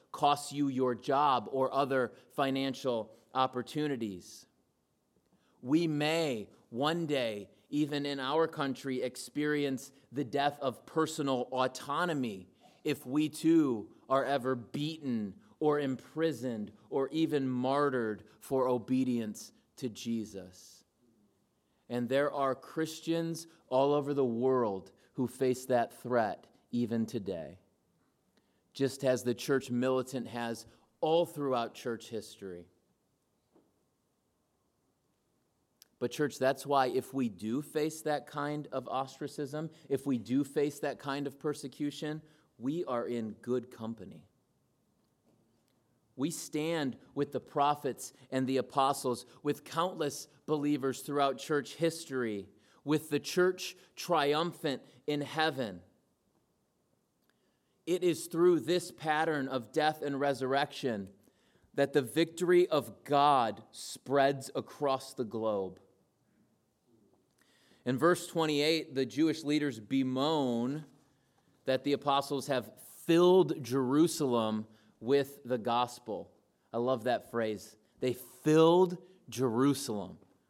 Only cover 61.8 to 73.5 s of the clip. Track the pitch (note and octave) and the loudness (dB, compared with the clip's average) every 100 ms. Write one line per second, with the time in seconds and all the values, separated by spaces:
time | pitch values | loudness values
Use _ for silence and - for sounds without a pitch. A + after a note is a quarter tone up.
61.8 | C#3 D3 A#2+ D3+ E3 - F3 F3+ F3+ D#3 | 2 2 2 0 0 0 4 6 6 2
62.8 | A2 - - C#3+ C#3+ C#3 A2+ G#2 - - | -2 -8 0 4 6 6 2 -2 -12 -16
63.8 | - - - C#3 C#3 C#3 B2 C#3+ - - | -14 -12 0 4 4 2 -4 -6 -8 -2
64.8 | D3 C3 - - A2 A2 A2 G#2 F#2+ F#2 | 0 0 -4 -8 -6 -2 0 0 -2 -8
65.8 | _ _ _ _ _ _ _ _ _ _ | _ _ _ _ _ _ _ _ _ _
66.8 | _ A2+ _ _ _ _ _ _ _ _ | _ _ _ _ _ _ _ _ _ _
67.8 | - C3 D#3+ F3 - E3 D#3 D3 D3+ E3 | -4 2 4 2 0 -2 0 2 2 2
68.8 | - C3+ B2+ B2+ D#3+ D#3+ D3 D3 C#3+ A2+ | 0 -4 -2 2 2 2 0 0 0 -4
69.8 | G#2 C3+ C3 B2+ D3 D#3+ C3 A#2 A#2+ D3+ | -2 0 0 0 2 2 2 0 -2 -4
70.8 | D3+ - _ _ _ _ _ _ - C3 | -10 -20 _ _ _ _ _ _ -2 -2
71.8 | C#3+ C3+ D3 C#3 C#3 C#3+ B2 C3 - - | 0 0 2 2 2 -2 -2 -2 -4 -12
72.8 | - - - E3 F3+ F#3 - | -20 -6 4 8 8 8 6